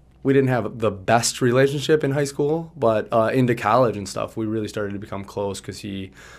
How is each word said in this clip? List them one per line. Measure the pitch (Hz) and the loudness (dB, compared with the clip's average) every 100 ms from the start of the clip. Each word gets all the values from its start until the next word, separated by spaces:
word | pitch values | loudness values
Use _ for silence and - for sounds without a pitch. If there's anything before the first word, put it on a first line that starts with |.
| _ _ | _ _
we | 131 | 2
didn't | 139 135 | 4 4
have | 123 104 117 | 0 -2 -2
the | 110 | -2
best | 98 92 117 117 - | -2 2 2 2 0
relationship | 127 123 139 143 135 156 | 2 4 4 2 2 2
in | 139 | 2
high | 139 143 | 0 -2
school, | 147 143 160 165 143 | -2 -2 -2 -6 -2
but, | 117 110 104 | 2 2 2
uh, | 117 110 | 0 2
into | 127 123 117 | 2 2 2
college | 104 120 120 101 | 2 4 2 -2
and | 95 | -8
stuff, | 110 107 - | -8 -8 -6
we | 110 | -4
really | 110 104 | -4 -4
started | 110 104 | -6 -6
to | 101 | -8
become | 101 98 | -10 -12
close | 98 - 101 95 | -8 -6 -6 -6
'cause | - 95 | -12 -12
he, | 104 98 95 - - | -10 -10 -12 -16 -20